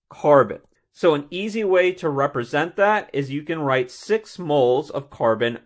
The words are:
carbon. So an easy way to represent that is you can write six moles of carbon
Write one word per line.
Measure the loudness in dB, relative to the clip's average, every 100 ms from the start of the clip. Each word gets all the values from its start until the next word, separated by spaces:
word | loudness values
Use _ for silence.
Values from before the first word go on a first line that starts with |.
| _
carbon. | -2 4 6 6 -2 _ _ _
So | -2 2
an | 2 -2
easy | -8 -6 -4
way | 0 2 2
to | 0 -4
represent | -2 -2 -4 -4 -4 -4 0
that | 0 0 -2
is | -6 -6
you | -6
can | -6 -6
write | -2 -2 -2
six | -8 -4 -4 -4 -12
moles | -2 2 2 2 -2
of | -8 -10
carbon | -2 0 0 -2 -4